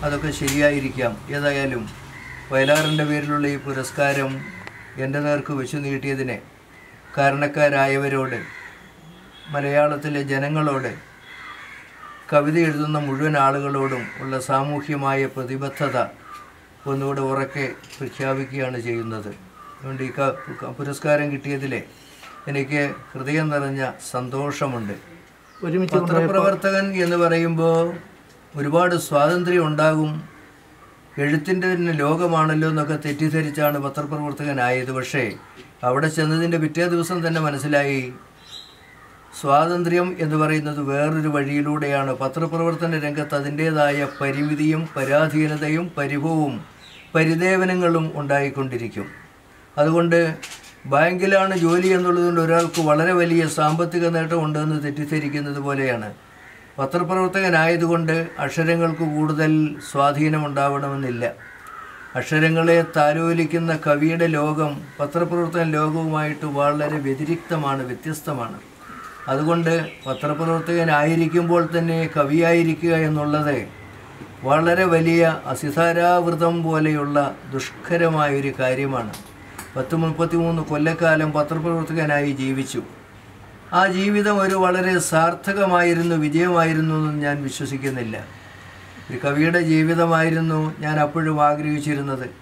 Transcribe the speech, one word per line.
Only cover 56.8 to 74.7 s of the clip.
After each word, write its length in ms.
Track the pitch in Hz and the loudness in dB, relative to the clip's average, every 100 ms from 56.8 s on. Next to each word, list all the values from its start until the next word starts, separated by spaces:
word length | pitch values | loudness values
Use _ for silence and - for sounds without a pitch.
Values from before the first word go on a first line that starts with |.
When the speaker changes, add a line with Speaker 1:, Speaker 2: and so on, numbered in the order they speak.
| 135 175 170 190 185 190 190 165 165 170 165 170 165 165 165 - | -2 -2 0 0 0 2 2 4 4 2 2 2 2 -2 -2 -6
Speaker 1:
അക്ഷരങ്ങൾക്ക് 640 | 143 165 165 170 170 160 160 | -4 -2 0 2 0 0 -2
കൂടുതൽ 380 | 151 156 151 156 156 151 - - | 0 0 2 2 4 2 -2 -6
സ്വാധീനമുണ്ടാവണമെന്നില്ല. 1300 | 139 139 143 156 156 147 139 139 139 139 139 131 117 117 - - - - - - - - 127 | 2 2 4 2 2 -2 0 0 0 -2 -4 -4 -2 -4 -6 -18 -20 -18 -18 -18 -18 -8 -8
അക്ഷരങ്ങളെ 560 | 123 156 160 165 165 170 165 160 | -2 2 4 4 4 4 4 2
താലോലിക്കുന്ന 760 | 147 151 165 165 156 165 170 156 156 | 2 4 0 0 0 0 0 -2 0
കവിയുടെ 420 | 147 156 165 165 156 | 2 2 2 2 2
ലോകം 340 | 151 151 151 139 - - | 0 0 -2 -4 -12 -6
പത്രപ്രവർത്തന 640 | 147 170 170 175 165 170 165 151 | -4 0 0 0 0 0 0 2
ലോകവുമായിട്ട് 720 | 156 160 160 156 151 147 151 139 | 0 0 -2 -2 -2 -4 -4 0
വളരെ 400 | 143 147 147 151 139 | 2 2 -2 -2 -2
വ്യതിരിക്തമാണ്, 800 | 135 151 165 - 165 139 135 123 | -4 -2 -4 -2 -2 -2 -2 -4
വ്യത്യസ്തമാണ്. 680 | 123 160 151 - 139 113 95 - - - - - - - | -8 -8 -8 -6 -6 -6 -10 -18 -20 -20 -18 -18 -12 -4
അതുകൊണ്ട് 400 | 135 156 170 165 165 156 - 135 | 0 2 2 2 0 -2 -10 -8
പത്രപ്രവർത്തകനായിരിക്കുമ്പോൾ 1600 | 127 147 147 165 165 165 170 165 147 151 165 165 170 170 170 165 170 | -4 -2 -2 0 0 0 0 2 4 4 2 2 2 4 2 2 0
തന്നെ 240 | 165 165 160 156 | 0 0 -2 0
കവിയായിരിക്കുക 760 | 139 156 170 170 165 151 170 160 156 | 2 4 4 4 4 0 0 2 2
എന്നുള്ളത് 480 | 156 147 151 147 127 98 - - - - - - - 131 | 0 0 0 0 -2 -4 -14 -20 -20 -20 -18 -18 -8 2
വളരെ 380 | 151 165 | 2 4